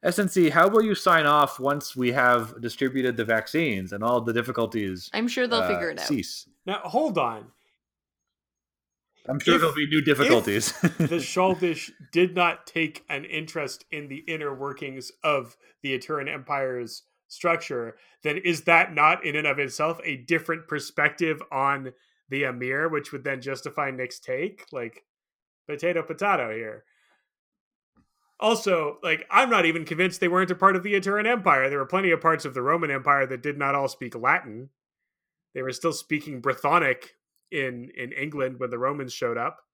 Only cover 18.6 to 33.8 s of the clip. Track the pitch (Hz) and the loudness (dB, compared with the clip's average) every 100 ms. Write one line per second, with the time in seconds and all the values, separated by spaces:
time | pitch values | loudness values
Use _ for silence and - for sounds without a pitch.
18.6 | 151 170 190 151 151 180 - 147 151 139 | 4 4 4 4 4 4 -2 -2 -2 -2
19.6 | 139 - 151 165 165 135 123 165 165 165 | -4 -2 -2 -2 -6 -8 -2 -2 0 -6
20.6 | 160 151 - - 151 - 165 156 - 135 | -4 -8 -6 0 0 0 -2 -2 -4 0
21.6 | 139 139 131 - _ _ _ 139 139 123 | 2 0 -4 -16 _ _ _ -4 -2 -4
22.6 | 127 135 160 156 143 143 135 135 127 131 | -4 -2 0 -2 -6 -8 -6 -6 -6 -8
23.6 | 147 147 139 131 127 - - 131 180 208 | -8 -6 -6 -4 -8 -10 -6 -4 -4 -8
24.6 | - 139 117 - _ _ _ _ _ _ | -14 -10 -10 -12 _ _ _ _ _ _
25.6 | _ 147 165 165 160 165 202 180 117 110 | _ -4 -2 -2 -4 -4 0 0 -2 -6
26.6 | 113 107 _ _ _ _ _ _ _ _ | -8 -12 _ _ _ _ _ _ _ _
27.6 | _ _ _ _ _ _ _ _ 214 226 | _ _ _ _ _ _ _ _ 2 2
28.6 | 202 175 151 - 170 160 - 208 254 220 | 2 0 0 -4 -2 -2 4 4 6 4
29.6 | 165 165 156 160 185 180 180 180 185 180 | 4 2 -4 0 0 2 2 2 2 4
30.6 | 190 185 190 202 196 202 220 240 185 143 | 4 4 0 0 0 0 2 2 4 4
31.6 | 135 139 135 185 190 165 165 156 147 131 | 4 0 0 2 4 4 4 2 -2 -4
32.6 | 123 170 160 139 139 139 135 131 143 143 | 0 2 2 0 4 4 4 -2 -6 -2
33.6 | 139 143 | 0 2